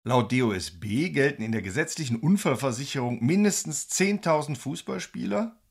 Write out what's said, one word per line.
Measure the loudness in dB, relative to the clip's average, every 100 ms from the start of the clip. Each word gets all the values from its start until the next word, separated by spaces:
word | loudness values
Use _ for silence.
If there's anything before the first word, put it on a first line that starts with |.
Laut | 0 2 2
D | 2
O | 2
S | 0 -4 -8
B | -4 -2 0
gelten | 2 0 0
in | -2
der | -2
gesetzlichen | -2 -2 -2 -4 -4 0
Unfallversicherung | 2 4 2 0 0 -2 -4 -4 -2 0
mindestens | 2 4 4 2 -2 -6 -4
zehntausend | 0 2 2 2 2 0 -6
Fußballspieler, | -6 -6 -6 -8 -8 -6 -2 0 -2 -6 _